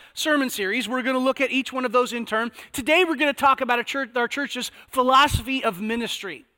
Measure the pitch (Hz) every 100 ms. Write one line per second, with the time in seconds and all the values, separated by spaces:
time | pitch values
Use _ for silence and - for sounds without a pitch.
0 | - - 311 294 254 - 190 233 208 254
1 | 247 262 262 262 269 262 247 262 254 247
2 | 247 240 226 220 233 - - - 240 330
3 | 349 269 294 - 269 262 247 240 - 277
4 | 247 247 240 277 277 247 214 - - 262
5 | 254 262 285 - 226 269 226 175 214 233
6 | 226 - 196 151 -